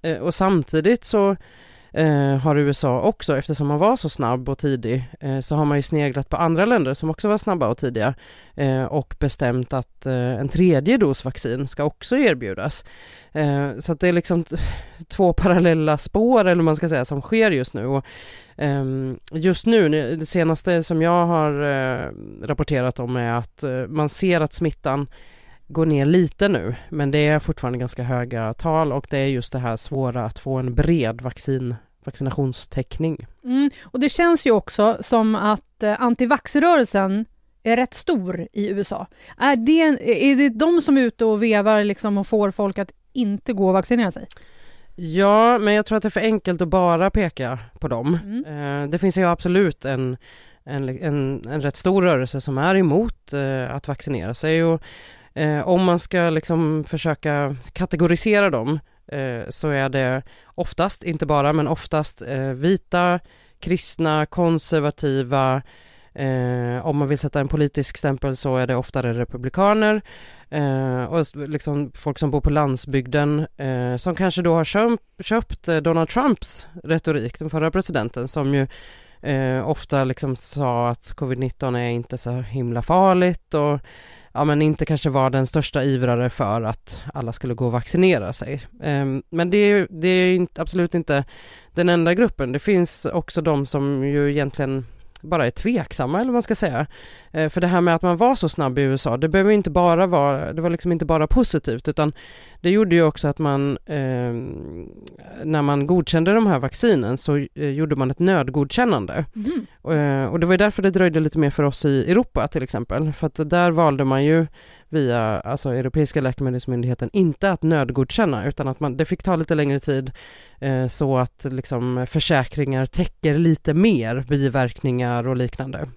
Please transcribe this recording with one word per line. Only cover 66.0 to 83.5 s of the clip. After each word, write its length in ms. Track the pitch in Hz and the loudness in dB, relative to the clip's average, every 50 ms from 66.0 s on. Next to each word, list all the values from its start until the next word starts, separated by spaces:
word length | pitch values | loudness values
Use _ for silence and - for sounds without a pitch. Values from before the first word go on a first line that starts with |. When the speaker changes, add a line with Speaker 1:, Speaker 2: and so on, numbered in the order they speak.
| _ _ _ | _ _ _
Speaker 1:
Eh, 720 | - 139 135 131 127 123 123 123 123 120 120 123 123 - | -6 -4 -2 -2 -2 -2 -2 -2 -2 -4 -4 -6 -4 -4
om 100 | 160 143 | -2 -2
man 100 | 147 147 | 0 0
vill 100 | 135 147 | 0 -2
sätta 220 | 135 - 143 - 147 | -2 -2 -4 -2 -2
en 80 | 135 | -2
politisk 500 | 131 156 151 147 139 _ 147 135 - - | 0 0 0 0 0 _ -4 -4 -4 -6
stämpel 380 | - - 147 135 131 - 139 131 | -4 -2 -2 -2 -2 -4 -6 -6
så 200 | - - 143 127 | -4 -4 -2 0
är 100 | 127 127 | 0 0
det 80 | 127 127 | 0 -2
oftare 380 | 123 131 - - 135 123 120 113 | -4 -4 -4 -6 -4 -2 -2 -2
republikaner. 880 | 120 120 - - 123 123 131 - 185 196 202 214 214 214 214 214 208 - - - - - - - - - _ | -2 -4 -6 -6 -8 -8 -6 0 2 2 4 4 4 4 2 2 0 -4 -10 -20 -20 -20 -20 -20 -20 -16 _
Eh, 540 | - 151 147 139 135 131 135 131 127 127 123 | -4 -2 0 0 0 0 -2 -2 -2 -4 -4
och 160 | - - 170 | -2 -2 -2
s-, 160 | 151 - - | -2 -2 -6
liksom 560 | 147 143 139 151 143 - 151 143 143 147 127 - | -12 -10 -8 -8 -6 -4 -4 -4 -4 -4 -6 -10
folk 240 | - - 151 135 - | -8 -6 -6 -4 -2
som 120 | 160 143 | -2 0
bor 100 | 131 147 | 0 0
på 80 | - 160 | 0 2
landsbygden, 960 | 147 151 147 139 131 127 - 143 135 135 123 127 151 147 147 147 151 151 156 - - | 2 2 2 0 -2 -4 -4 -2 -2 -2 -2 0 0 0 2 2 0 0 -2 -4 -8
eh, 400 | - 147 135 131 123 123 123 123 | -8 -6 -4 -2 -2 -2 -2 -4
som 180 | 123 - 180 170 | -2 -4 -4 -2
kanske 260 | - 190 185 - 175 | 0 0 0 0 0
då 120 | 175 170 165 | 0 2 2
har 100 | 165 160 | 2 0
köp-, 360 | - - 202 220 233 233 214 _ _ _ - | 0 0 0 2 2 0 -2 _ _ _ -16
köpt, 480 | 190 - 214 233 220 - - - - | -6 -2 -2 -2 -2 -4 -10 -8 -4
eh, 100 | - 165 | -2 -2
Donald 320 | 156 147 165 165 165 160 - | 0 2 2 2 2 0 0
Trumps 580 | - 233 269 285 208 - - - - - - - - 175 - | 0 0 2 2 0 0 -2 -10 -10 -10 -12 -16 -20 -16 -4
retorik, 560 | 147 160 165 - 165 151 139 110 120 - - | -2 -2 0 0 0 -2 -2 -2 -6 -8 -8
den 100 | 156 156 | -8 -6
förra 220 | 151 156 156 165 | -2 -2 -2 0
presidenten, 560 | - 190 185 - 160 127 107 117 - 127 123 | 0 -2 -4 -2 -2 -2 -2 -2 -6 -6 -8
som 260 | 131 - 160 139 135 139 | -6 -4 -2 0 2 2
ju, 140 | 139 135 135 - - - - - - - - - - - 143 | 2 0 -2 -6 -18 -20 -20 -20 -20 -20 -20 -20 -10 -4 -2
eh, 380 | 139 135 135 131 131 127 110 143 | -2 0 0 0 -2 -2 -2 -4
ofta 340 | 156 - - - 151 139 135 | -4 -6 -4 -2 0 0 0
liksom 320 | 127 127 - - 135 127 | 0 -2 -4 -4 -6 -6
sa 540 | - - - - 143 143 123 120 117 120 120 | -6 -10 -10 -6 -2 -2 0 0 0 0 -2
att 240 | 120 - - - - | -2 -4 -8 -14 -8
covid 260 | - 147 127 131 123 | -6 -4 -4 -4 -4
nitton 360 | 131 127 - - 139 131 123 | -4 -6 -6 -6 -4 -4 -2
är 140 | 120 120 120 | -2 -2 -2
inte 280 | 120 120 117 - 127 | -4 -4 -6 -8 -10
så 140 | 120 - 120 | -8 -6 -6
himla 500 | 123 127 123 - 113 135 123 120 117 117 | -6 -6 -6 -6 -6 -6 -4 -2 -2 -4
farligt 720 | 117 - 160 185 196 190 185 180 180 180 170 - _ _ | 0 2 4 4 6 6 6 4 4 2 0 -2 _ _